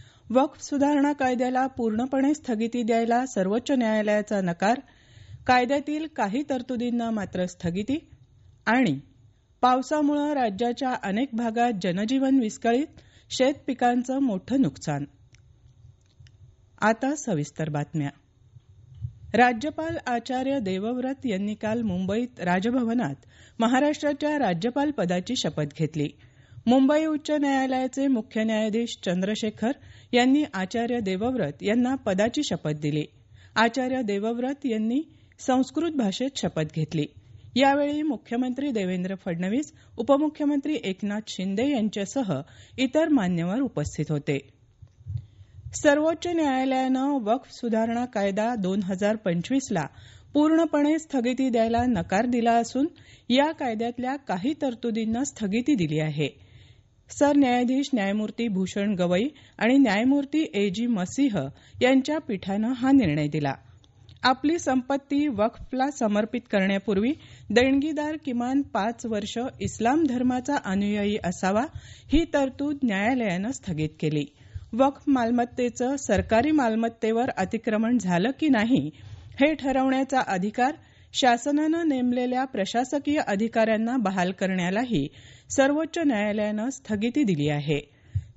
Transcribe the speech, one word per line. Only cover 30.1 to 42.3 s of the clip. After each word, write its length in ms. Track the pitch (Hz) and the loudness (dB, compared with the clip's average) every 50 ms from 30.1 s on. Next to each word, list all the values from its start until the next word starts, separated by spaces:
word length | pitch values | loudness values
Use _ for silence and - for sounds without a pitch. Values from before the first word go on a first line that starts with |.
| - | 2
यांनी 300 | 240 247 262 269 302 302 - - | 4 6 6 4 4 2 0 -2
आचार्य 460 | 190 185 185 - 233 233 233 240 240 | -4 -4 -4 -4 -4 -2 -2 -2 -2
देवव्रत 520 | 208 190 190 185 220 254 262 240 165 143 151 - | -2 -2 -2 -2 -2 -2 -2 -2 -2 -4 -4 -4
यांना 340 | 180 196 220 247 240 247 269 | -2 0 2 2 2 2 0
पदाची 460 | 262 - 214 190 190 208 233 - 302 285 | -2 -2 0 0 2 2 0 0 -2 -2
शपथ 280 | - 190 - - 156 | -2 -4 -4 -2 -4
दिली. 340 | 156 151 156 147 151 151 - - _ _ _ _ - - - - - | -4 -2 -2 -2 -2 -2 -4 -4 _ _ _ _ -20 -20 -20 -4 0
आचार्य 460 | - 226 233 - 269 254 262 262 262 | 2 2 2 2 0 -2 -2 -2 -2
देवव्रत 640 | 247 208 202 202 208 226 233 240 247 262 277 277 - | -2 -2 -2 -2 -2 -2 -2 -2 -4 -4 -4 -4 -4
यांनी 360 | 254 220 220 220 226 240 285 320 - - - - - _ - | -2 -2 0 0 0 0 -2 -2 -4 -10 -20 -20 -20 _ -8
संस्कृत 520 | - - 254 262 254 - - 311 330 339 | -2 0 2 2 2 0 -2 -2 -2 -2
भाषेत 380 | 320 269 226 190 190 - 254 269 - | 0 0 0 0 0 -2 -4 -4 -4
शपथ 280 | - - 170 - 160 156 151 - | -4 -4 -4 -2 -2 -4 -4 -2
घेतली. 300 | 160 156 - - 156 151 - - - - - - - - - - | -4 -4 -2 -2 -2 -4 -4 -6 -14 -20 -20 -20 -20 -14 -4 0
यावेळी 460 | 240 269 277 277 294 285 285 294 302 | 2 4 4 4 4 2 0 0 0
मुख्यमंत्री 720 | 311 311 247 214 - - 233 247 254 254 247 269 285 294 | -2 -2 -2 -4 -6 -6 -4 -2 -2 -2 -2 -4 -4 -2
देवेंद्र 440 | 233 208 190 180 185 180 180 185 190 185 - | -2 -2 -2 -2 -2 -2 -4 -4 -6 -8 -6
फडणवीस, 480 | 196 170 165 180 190 220 277 302 - - - - - - - | -6 -4 -2 -2 -2 -2 -2 -2 -4 -10 -20 -20 -14 -10 -4
उपमुख्यमंत्री 800 | 233 285 277 277 311 294 302 - 302 285 294 277 - 302 302 285 - | 0 2 2 2 2 0 -2 -2 -2 0 0 0 -2 -2 -4 -4 -4
एकनाथ 380 | 196 185 - 214 202 202 214 220 - | -6 -6 -4 -4 -4 -4 -6 -8 -8
शिंदे 420 | - - 185 196 196 208 254 294 | -8 -6 -4 -4 -2 0 0 0
यांच्यासह 720 | 294 226 214 208 - 208 196 - - 269 254 190 | 0 0 0 -2 -2 -4 -6 -4 -4 -4 -2 -2